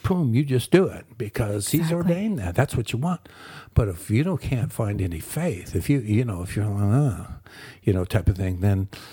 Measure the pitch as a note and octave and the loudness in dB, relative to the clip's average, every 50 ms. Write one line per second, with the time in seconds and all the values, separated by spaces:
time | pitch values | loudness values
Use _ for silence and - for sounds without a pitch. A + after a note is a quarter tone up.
0 | - - F#3+ F3+ E3 B2 A2+ B2+ D3+ C#3+ C3 B2 - - - F3+ F#3+ B2+ - - | -2 0 0 2 2 2 2 2 2 2 2 0 2 6 6 6 6 4 0 -6
1 | - - - - A#2 G#2 - - A#2 G#2 G#2 G#2 G2+ - - D#3 E3 D#3+ E3+ F3 | -16 -14 -10 -8 -8 -6 -4 -2 -2 -2 -2 -2 -2 0 0 0 0 0 0 0
2 | E3+ E3+ E3+ F3+ G#3 A3+ G3+ C#3+ F#2+ F2+ F2 - C3 - - - A#2 - - A#2 | 2 0 0 0 0 -2 -2 -2 -4 -2 0 0 0 0 0 -2 -4 -2 -2 -2
3 | C3+ F3 F3+ - - - - - - - - - - - - - B2 G2+ F2 E2 | -2 -2 -2 -4 -6 -14 -20 -20 -20 -20 -18 -20 -18 -4 0 2 2 2 0 -4
4 | - - G#2+ A2+ D3+ F#3 F#3 - - - C#3+ A#2+ G#2 - - - A2+ G2+ G#2 G#2 | -4 0 2 2 2 2 0 -2 -2 -2 -2 -2 -2 -2 -2 -2 -2 -2 -2 -2
5 | G2 F#2 E2+ D#2 - - - D3+ E3+ F3 A#2 - - - - F#2 F2 - C#3+ C#3 | -2 -2 -4 -6 -8 -8 -6 -4 -2 -2 -4 -6 -6 -4 -4 -2 0 2 2 2
6 | A#2 G#2+ G#2+ G#2+ B2+ A#2+ G2+ F2 F2+ F#2 - G#2+ G2+ G#2+ G2+ G2+ G2+ G2+ G#2+ C3+ | 2 2 2 2 2 0 -2 -4 -4 -4 -4 -2 -2 0 0 2 2 4 4 4
7 | D3 C#3 F#2+ E2 F2 - - - - - - - - - - - - - F#2+ F#2 | 4 2 0 -2 -6 -12 -14 -16 -18 -20 -20 -20 -20 -20 -18 -4 0 2 2 2
8 | F2 - - G#2+ F2 - G2+ F2+ G2 F#2 F#2 F2+ F#2+ G2+ G2 F#2+ G2 G2 - - | 2 0 0 0 2 2 0 2 0 -2 -2 0 2 2 2 2 0 -2 -6 -14
9 | - - | -18 -18